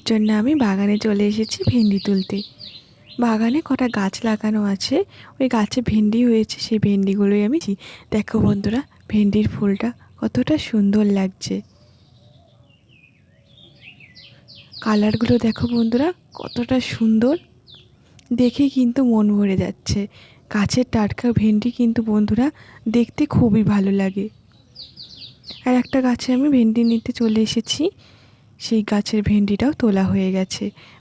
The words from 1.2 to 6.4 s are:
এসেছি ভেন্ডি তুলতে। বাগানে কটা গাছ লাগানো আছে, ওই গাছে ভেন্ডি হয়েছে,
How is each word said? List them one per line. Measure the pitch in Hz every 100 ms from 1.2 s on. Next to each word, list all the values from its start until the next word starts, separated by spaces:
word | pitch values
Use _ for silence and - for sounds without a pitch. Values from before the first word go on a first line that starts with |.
| 208
এসেছি | 214 220 - 381
ভেন্ডি | 247 214 196
তুলতে। | 202 196 - 196 - - - - - _ - -
বাগানে | 240 220 226 285 -
কটা | 262 247
গাছ | 214 190 -
লাগানো | 226 214 214 214
আছে, | 202 196 - 285 403 - - -
ওই | 262
গাছে | 233 208 254
ভেন্ডি | 233 214 208 226 240
হয়েছে, | 226